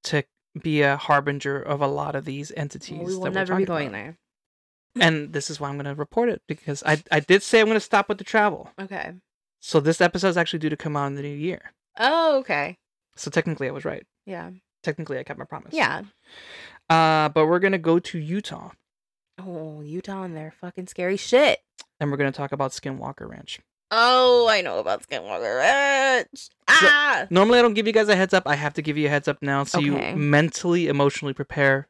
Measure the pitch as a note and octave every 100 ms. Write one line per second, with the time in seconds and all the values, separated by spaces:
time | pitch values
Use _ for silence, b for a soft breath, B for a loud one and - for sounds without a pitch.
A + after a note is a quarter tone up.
0 | - D3+ - _ _ D#3 D#3+ D3+ C#3+ C#3
1 | - C#3+ C#3+ C#3+ C#3 C#3 C#3+ C#3+ C#3+ C#3+
2 | C#3+ C#3 D#3 C3+ D3 - D3 - - D#3
3 | F3 F#3 F#3 F#3+ F#3 F#3 F#3+ E3 C#3+ G#2
4 | A2+ E3+ _ _ _ _ _ _ _ B3
5 | F3 D#3+ D3 D#3+ - D3+ C#3+ C#3+ C#3+ C#3+
6 | D3 - A#3+ G3+ _ D3+ - C#3+ - D#3
7 | - D#3 C#3+ F#3+ - A3+ A3 A3 - G#3
8 | G3+ G3+ G3 A3 G#3 E3+ - - G3 G3
9 | - F#3 _ _ _ _ - D#3+ D3 E3
10 | F3 F3+ F#3+ F3 E3 E3+ D#3 D3+ D#3+ D3
11 | C#3 C#3 C#3+ C#3+ D#3+ F#3 - _ _ -
12 | A#3+ E4 E4 C#4 C4 D3+ D3 F#3 _ _
13 | _ - - E3 D#3+ D#3 C3+ C#3+ - -
14 | - _ - F3+ E3+ F#3 _ _ - D3+
15 | D#3 C3 - C#3+ - D3 - D#4 A#3 -
16 | G#3 _ B B B B B B _ E3
17 | D#3+ D#3 D3+ D3+ D#3 F3 G3 F#3+ E3 E3
18 | - F3 D3+ F#3+ - - F3+ - _ _
19 | _ _ _ - F#3+ F3 D#3 D3+ D3 E3+
20 | G3 G3 F#3 D#3+ D#3 _ F3+ F3+ F3+ -
21 | F3+ G3 - B3 D4 - _ _ - _
22 | D3 C#3 C#3 C3+ C#3+ C#3+ C3+ - C#3 C3+
23 | - C#3 - - - - _ _ _ A3
24 | A#3 B3+ B3+ B3 A#3 G#3 F3 F#2+ G2 G2+
25 | - C3+ F#2 F#2+ A2 B2 D#3+ C4+ C#4 C#4
26 | C4+ B3+ - - - _ - C#4+ D4+ D4
27 | D4 A3 - F3 G#3 B3 A#3+ G#3 G#3+ A3
28 | G#3+ F#3+ F#3+ F#3 E3 D3 D3 D#3 D3+ D3
29 | D3 D3 C#3+ C#3 C#3+ C#3 C#3 F3+ C#3+ C#3
30 | - - D3 D3 D#3+ - F3 F3 D#3+ C#3+
31 | C#3+ - C#3+ C3+ C#3+ - C#3 C3+ C#3